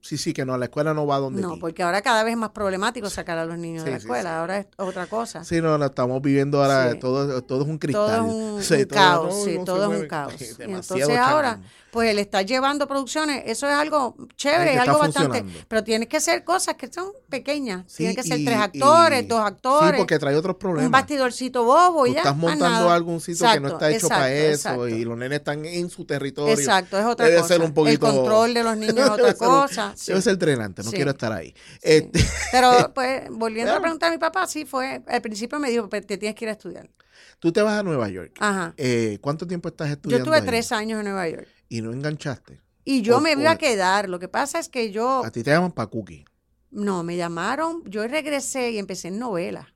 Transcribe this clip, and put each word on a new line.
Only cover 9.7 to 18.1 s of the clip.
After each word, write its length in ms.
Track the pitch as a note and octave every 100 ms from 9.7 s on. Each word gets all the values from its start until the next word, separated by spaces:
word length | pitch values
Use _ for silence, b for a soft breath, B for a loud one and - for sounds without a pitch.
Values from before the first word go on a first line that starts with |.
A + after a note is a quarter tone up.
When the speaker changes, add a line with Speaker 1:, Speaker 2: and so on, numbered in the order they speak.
| F#3
Speaker 2:
es 60 |
un 100 | G#3
Speaker 1:
mueve. 140 | G3+ D3+
Speaker 2:
caos. 260 | D#3+ C#3
Speaker 1:
<laughs> 240 | C#3 A#2 A2
Demasiado 140 | A#2+
Speaker 2:
Y 20 | F#3 - F#3
entonces 140 | - A#3+
ahora, 320 | B3+ D4+ C4+ G#3
Speaker 1:
chango. 100 | F#2 B B
Speaker 2:
pues 180 | A#3 A3+
el 80 | G#3
estar 260 | G3+ G3+ G3
llevando 420 | C4 C4+ C#4+ C#4
producciones, 560 | C#4 C4+ D#4 D#4 C4+ -
eso 220 | A3 C#4
es 60 |
algo 420 | C#4+ D4+ D4 B3 - - -
chévere, 240 | C#4 D#4+
Speaker 1:
Ay, 40 | E4+
que 40 | B3+
Speaker 2:
es 40 |
Speaker 1:
está 120 | B3+
Speaker 2:
algo 80 | D4+
bastante, 400 | D4 C#4+ - -
Speaker 1:
funcionando. 260 | G3 E3+ -
Speaker 2:
pero 160 | A3
tienes 240 | G#3+ A3 A3+
que 100 | D#4
hacer 260 | D4+ E4+ -
cosas 300 | F4+ - D#4
que 120 | B3+
son 160 | F4 F#4+ G#4 _
pequeñas. 540 | C4+ - D4 C4 F#3 F3+
Speaker 1:
Sí, 100 | -
Speaker 2:
Tienen 180 | E3+